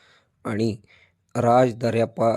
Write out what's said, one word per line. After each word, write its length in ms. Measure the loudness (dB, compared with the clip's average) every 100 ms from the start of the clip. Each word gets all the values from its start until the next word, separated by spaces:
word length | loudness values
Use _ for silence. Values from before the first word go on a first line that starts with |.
| _ _ _ _
आणि 320 | -8 -4 -4 -4 _ _ _ _ _ -2
राज 380 | 2 4 2
दर्याप्पा 600 | 0 -2 -2 -2 0 -2